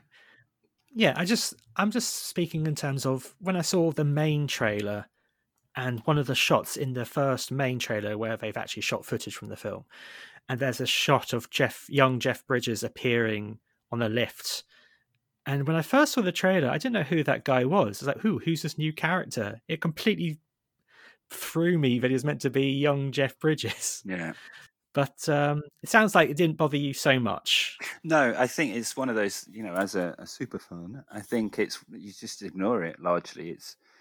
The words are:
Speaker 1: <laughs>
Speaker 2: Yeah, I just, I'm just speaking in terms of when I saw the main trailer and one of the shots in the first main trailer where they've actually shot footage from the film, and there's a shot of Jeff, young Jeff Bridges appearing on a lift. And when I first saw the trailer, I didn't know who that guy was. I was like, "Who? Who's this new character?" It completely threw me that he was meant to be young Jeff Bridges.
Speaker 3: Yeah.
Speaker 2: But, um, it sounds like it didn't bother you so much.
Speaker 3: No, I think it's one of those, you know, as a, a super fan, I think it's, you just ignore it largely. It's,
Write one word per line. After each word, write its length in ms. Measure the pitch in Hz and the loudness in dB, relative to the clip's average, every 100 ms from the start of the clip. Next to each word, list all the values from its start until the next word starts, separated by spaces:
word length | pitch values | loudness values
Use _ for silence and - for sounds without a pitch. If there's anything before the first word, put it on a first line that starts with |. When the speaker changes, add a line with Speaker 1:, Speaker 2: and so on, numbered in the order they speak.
Speaker 1:
<laughs> 40 | _ _ _ _ _ _ _ _ _ 240 | _ _ _ _ _ _ _ _ _ 2
Speaker 2:
Yeah, 160 | 196 - | 2 2
I 80 | 180 | 2
just, 300 | 233 - - _ - | 0 0 -8 _ -2
I'm 160 | 202 | 0
just 360 | 226 - - - | 0 -2 -6 -6
speaking 400 | - 170 160 156 | -4 -2 -2 -2
in 80 | 147 | -2
terms 300 | 143 139 135 | -2 -2 0
of 300 | 131 - - | -2 -4 -8
when 180 | 185 185 | -4 -2
I 60 | |
saw 280 | 156 185 165 | 0 2 2
the 140 | 151 147 | 2 0
main 420 | 143 156 151 143 | 2 2 2 0
trailer 600 | - 113 104 104 104 - _ _ _ _ _ _ - | 0 0 0 -2 -4 -8 _ _ _ _ _ _ -6
and 240 | 127 117 - | -4 -2 2
one 120 | 147 | 2
of 80 | 139 | 2
the 100 | 127 | 2
shots 420 | - 123 101 - | 4 4 2 -4
in 160 | 135 | -4
the 100 | 127 | -4
first 480 | 117 - 139 127 - | -4 0 0 0 -2
main 280 | 131 131 127 | -2 0 -2
trailer 380 | - 107 104 107 | -2 -2 -2 -4
where 200 | 110 110 | -4 -4
they've 180 | 110 117 | -6 -6
actually 280 | 98 - | -8 -6
shot 200 | - 110 | -4 -4
footage 320 | - 120 - - | -4 -6 -6 -10
from 140 | 107 | -12
the 80 | 104 | -10
film, 260 | 107 95 - - - - - - - | -8 -10 -12 -20 -20 -18 -20 -20 -6
and 100 | 127 | -2
there's 220 | 135 117 | -2 -2
a 60 | 123 | -2
shot 480 | - - 139 - | 0 4 4 2
of 160 | 120 - | -4 -4
Jeff, 360 | - 127 - - | 0 0 0 -2
young 320 | 139 131 123 | 4 4 4
Jeff 260 | 131 117 - | 0 -2 -2
Bridges 340 | 123 123 107 | -2 0 -2
appearing 800 | 120 - 127 117 113 107 104 113 _ _ _ | -4 -4 0 2 2 0 -6 -12 _ _ _
on 100 | 117 | -4
a 60 | 113 | 0
lift. 560 | 113 110 - - - - _ _ _ _ _ _ _ - | 0 -2 -4 -8 -8 -10 _ _ _ _ _ _ _ -4
And 220 | 139 139 | -2 0
when 80 | 165 | 0
I 60 | |
first 320 | 156 262 294 | 2 4 4
saw 80 | - | 4
the 100 | 185 | 0
trailer, 380 | - 185 190 131 | 2 2 4 2
I 80 | 147 | 0
didn't 160 | 262 | -2
know 100 | 226 | -2
who 220 | 135 160 147 | 0 2 2
that 180 | - | 0
guy 220 | - 127 127 | 4 4 4
was. 360 | 196 113 101 | 4 2 0
I 40 | 135 | -4
was 100 | - | -2
like, 60 | |
"Who? 180 | 220 135 | 0 0
Who's 220 | - 165 | 0 -2
this 160 | 160 - | -4 -4
new 160 | 156 | -4
character?" 680 | 156 156 180 - - 104 110 - | -2 -2 -2 -2 -4 -6 -6 -8
It 140 | 165 | -4
completely 580 | 170 156 226 202 165 151 _ _ _ _ _ _ - _ _ | -2 0 0 0 -2 -6 _ _ _ _ _ _ -20 _ _
threw 480 | - - 160 170 175 | -12 -6 0 4 4
me 220 | 135 123 | 4 4
that 100 | 127 | 4
he 40 | |
was 100 | 131 | 2
meant 180 | 143 147 | 0 0
to 80 | 139 | 0
be 220 | 135 139 | 2 2
young 400 | 139 143 143 139 | 2 2 2 0
Jeff 260 | 127 135 - | 0 0 0
Bridges. 640 | 156 151 110 - - - 98 | 0 0 -2 -4 -6 -6 -6
Speaker 3:
Yeah. 280 | 90 82 - - - - _ _ | -6 -6 -10 -16 -20 -20 _ _
Speaker 2:
But, 340 | - 143 - - | -2 -2 -2 0
um, 340 | 143 147 147 147 _ | 2 2 0 -6 _
it 60 | - | 4
sounds 260 | 226 214 185 | 6 6 6
like 140 | 160 | 4
it 80 | 147 | 4
didn't 180 | 170 156 | 0 2
bother 220 | 156 147 | 0 2
you 160 | 143 | -2
so 260 | - 147 131 | 0 4 4
much. 580 | 113 90 - - - - - - 160 | 4 -2 0 0 0 -6 -12 -10 0
Speaker 3:
No, 280 | 156 127 - | 4 4 2
I 100 | 127 | 0
think 300 | - 143 110 | 0 -2 -2
it's 180 | 113 - | -6 -4
one 140 | 131 | -2
of 80 | 110 | 0
those, 280 | 101 - - | 0 -2 -12
you 100 | 107 | -12
know, 140 | 107 87 | -6 -2
as 200 | 98 98 | 0 0
a, 200 | 87 - | -2 -6
a 80 | 87 | -14
super 320 | - 127 95 | -10 -10 -10
fan, 460 | - 87 87 135 - | -12 -14 -12 -14 -14
I 80 | 107 | -14
think 400 | 101 120 107 - | -4 -2 -2 0
it's, 240 | 104 - - | -2 -4 -14
you 220 | 113 101 | -18 -16
just 280 | - 113 - | -16 -14 -12
ignore 400 | 101 92 98 117 82 | -12 -2 0 0 -2
it 160 | - | -4
largely. 480 | 87 87 - - 80 | 0 0 -2 -10 -12
It's, 260 | - - - _ _ | -12 -14 -20 _ _